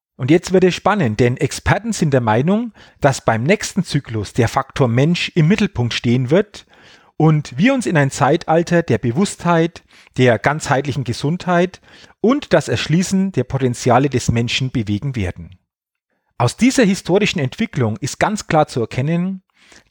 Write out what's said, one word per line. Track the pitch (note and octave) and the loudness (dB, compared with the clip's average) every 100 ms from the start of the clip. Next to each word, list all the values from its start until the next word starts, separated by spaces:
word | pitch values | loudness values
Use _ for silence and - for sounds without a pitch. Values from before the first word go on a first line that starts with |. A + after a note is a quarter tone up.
| _ - | _ -6
Und | B2+ | 2
jetzt | F3 - | 2 2
wird | F#3 | 2
es | F3+ | 2
spannend, | - F#3 G#3 B2+ G#2+ | 0 -2 0 0 2
denn | A#2+ B2+ | 0 0
Experten | D3 - - F3+ A3+ | -4 -4 -2 -2 -2
sind | G#3 D#3+ | -2 0
der | C3+ | 2
Meinung, | A#2 A2 D3+ G#3 A#3+ - - - | 2 0 2 0 -2 -10 -20 -2
dass | C#3+ C3 | 0 0
beim | - A2+ | 0 0
nächsten | C3 G#3+ - - | 0 0 -2 -4
Zyklus | E3+ D3 - A2 G2 | -2 -2 -4 -8 -6
der | - A2+ | -2 0
Faktor | - - - B2+ | 0 -4 -2 0
Mensch | A#2 D3 F3 - F3+ | 2 2 0 -2 0
im | D#3 | 2
Mittelpunkt | G#3+ G#3 - A#2+ | 2 0 -2 -4
stehen | - A#2+ B2 B2 | -2 0 0 2
wird | E3+ G#3+ - - _ - - _ - | 0 0 -8 -20 _ -20 -20 _ 0
und | D#3 D3+ - B2 | 2 2 0 0
wir | A#3 | 2
uns | C4+ A3 | 2 0
in | E3 | 0
ein | C3+ | 0
Zeitalter | - C3 E3+ - D#3+ E3+ F3 | 0 0 0 0 0 2 0
der | - A#2+ | 0 -2
Bewusstheit, | - B2+ G3+ - F3 E3+ E3 - _ _ _ - | -2 -2 -2 -2 -2 0 0 -4 _ _ _ 0
der | B2+ A2 | 2 4
ganzheitlichen | C#3 D3+ - C3+ C#3+ C3 | 0 -2 -2 -2 -2 -4
Gesundheit | A#2+ A2+ C#3+ F3+ - F3 F#3 - _ - - _ | -4 -4 -4 -4 0 0 0 -4 _ -20 -20 _
und | G#3 C#4+ - | 0 0 2
das | E3 - | 0 0
Erschließen | A#2+ - E3 F#3 F#3+ F#3+ | -4 0 0 0 0 -2
der | C3+ | -2
Potenziale | B2 C3 B2+ B2 B2+ A#2+ C#3 | -4 -2 -2 -2 2 2 2
des | C3 - | -2 -2
Menschen | A#2 A#2 - C3 | -2 0 -4 -4
bewegen | C3 G2+ G2+ C#3+ | -4 -2 -4 -4
werden. | A#2+ F2+ - E2 - _ _ _ _ _ _ _ - | -4 -6 -6 -14 -20 _ _ _ _ _ _ _ -4
Aus | A#2+ - | -4 2
dieser | A#3+ C4 | 0 4
historischen | G3 G3 - F#3+ G3+ F3+ | 2 2 0 0 0 -2
Entwicklung | C3 - A#3 - A2+ A2+ | -4 -4 -6 -2 -2 -2
ist | C3+ - | -6 -4
ganz | D#3+ G#3 - | -2 -4 -2
klar | D#3 D3+ | 0 0
zu | C3 | -2
erkennen, | - - C#3 E3+ F#3 F#3+ _ _ _ - _ | -4 -4 -2 -2 -2 -6 _ _ _ -20 _